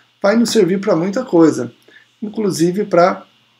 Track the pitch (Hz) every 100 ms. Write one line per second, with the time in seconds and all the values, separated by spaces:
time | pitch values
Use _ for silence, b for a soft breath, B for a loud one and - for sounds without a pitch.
0 | b _ 196 220 220 226 175 196 202 170
1 | 185 226 254 170 160 123 123 _ b b
2 | b - 208 226 208 147 170 185 208 170
3 | 180 196 - _ _ _